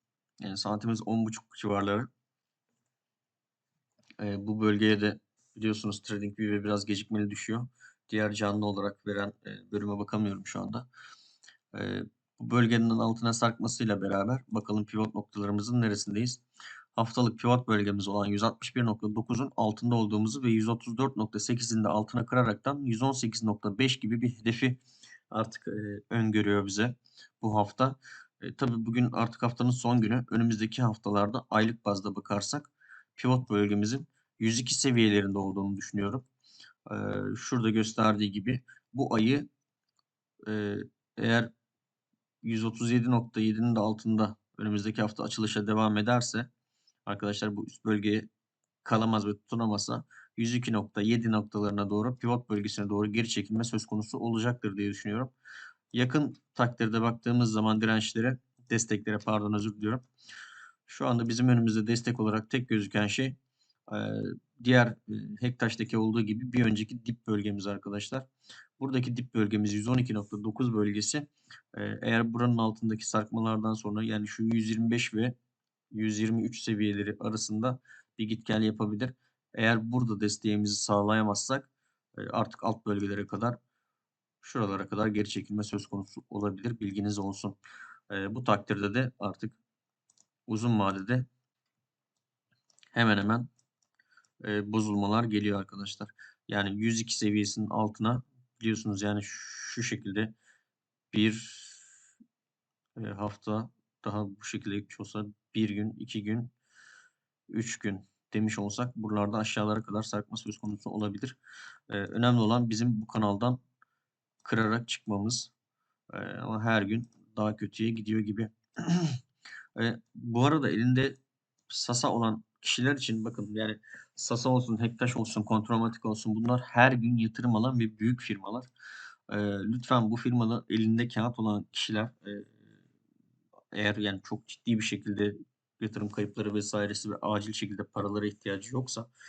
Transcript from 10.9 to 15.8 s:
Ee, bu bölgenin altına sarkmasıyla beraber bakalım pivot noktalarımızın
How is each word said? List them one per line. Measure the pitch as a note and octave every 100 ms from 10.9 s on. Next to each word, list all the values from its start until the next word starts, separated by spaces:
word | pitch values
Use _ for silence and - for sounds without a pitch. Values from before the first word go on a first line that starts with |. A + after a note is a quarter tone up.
| - - - _ _ - _ _ G2+
Ee, | G2 G2 - _ _ -
bu | A#2
bölgenin | A#2+ A#2 A#2 A2+
altına | A2+ A2+ A2+ A#2
sarkmasıyla | A2+ A#2+ A2 A2 - A2 G2+
beraber | G2 G2 G2 B2+ -
bakalım | G#2+ G#2 G#2+ G#2
pivot | G#2+ G#2+ G#2+
noktalarımızın | G#2 G#2 G2+ G#2 G#2 B2